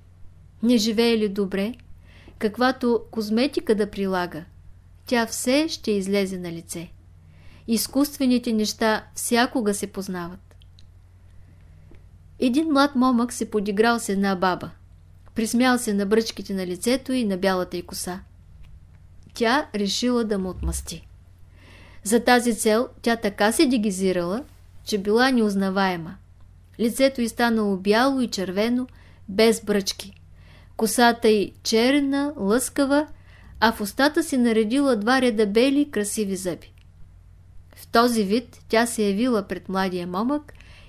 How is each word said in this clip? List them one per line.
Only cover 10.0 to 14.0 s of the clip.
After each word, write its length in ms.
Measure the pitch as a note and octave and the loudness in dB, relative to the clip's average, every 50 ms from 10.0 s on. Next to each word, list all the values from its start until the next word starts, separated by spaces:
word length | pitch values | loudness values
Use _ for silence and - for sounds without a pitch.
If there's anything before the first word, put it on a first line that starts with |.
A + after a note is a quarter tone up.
| F#3+ F#3+ F#3 F3+ F3 E3+ F3+ F#3+ - - - - - - - - - - - - - - - - - - - - - - - - - - - - - - - - - - - - - - - - | -8 -8 -8 -8 -8 -10 -10 -14 -18 -20 -20 -20 -20 -20 -20 -20 -20 -20 -20 -20 -20 -20 -20 -20 -20 -20 -20 -20 -20 -20 -20 -20 -20 -20 -20 -20 -20 -20 -20 -20 -20 -20 -20 -20 -20 -20 -6 -2
Един 280 | A#3+ B3+ A#3 C#4+ D#4+ D#4+ | 0 2 2 2 0 2
млад 240 | D4 C#4 C#4 C#4+ C#4+ | 4 4 2 2 2
момък 380 | B3 B3 C4 B3+ A#3 A#3 A#3+ - | 2 2 2 2 2 0 -2 -4
се 180 | - A3+ G#3+ | -6 -8 -4
подиграл 480 | - G#3+ G3 G#3 G#3 G3+ A3 A#3 A#3 | -4 -4 -2 -2 0 2 2 2 2
с 100 | A#3 | 0